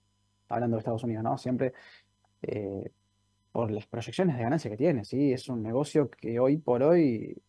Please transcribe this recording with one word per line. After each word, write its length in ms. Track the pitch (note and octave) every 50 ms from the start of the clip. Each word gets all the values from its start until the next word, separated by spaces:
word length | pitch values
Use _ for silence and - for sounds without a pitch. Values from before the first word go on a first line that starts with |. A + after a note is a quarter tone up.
| _ _ _ _ _ _ _ _ _ -
hablando 280 | A#2 A#2 A#2+ A#2 A#2
de 40 | A2+
Estados 220 | A2 B2+ A2+ A2
Unidos, 220 | B2+ A#2 A2 A2 A2
¿no? 140 | B2+ C#3 B2
Siempre, 340 | - B2+ B2+ A#2 C3 B2+ - - - - - - _ _ _ _ _ _ _ -
eh, 500 | - - - G#2+ G#2 F#2+ G2 F#2+ - - _ _ _ _ _ _ _ _ _ _ _ _
por 180 | - A#2 A#2+ G#2+
las 160 | G#2+ G#2 -
proyecciones 500 | - - A#2 A2 A#2+ - - G3 F3 C3
de 60 | A#2+
ganancia 280 | A2+ A#2+ D#3 D#3 - A2
que 60 | G#2+
tiene, 260 | A2 C#3+ F3 D3 A2+
¿sí? 300 | G2+ - A#2+ C3 D3 C#3
Es 160 | B2 B2+ - B2+
un 140 | B2 A#2
negocio 480 | G#2+ A2 A2+ C3+ D3+ D3 - D#3 C#3 -
que 280 | - - - A2+ A#2 A#2+
hoy 200 | B2+ C3+ D3 D#3
por 240 | - C3 B2 A#2+
hoy 580 | C3+ D#3 F3 F3 D#3+ C3 A2+ G#2+ - - - - _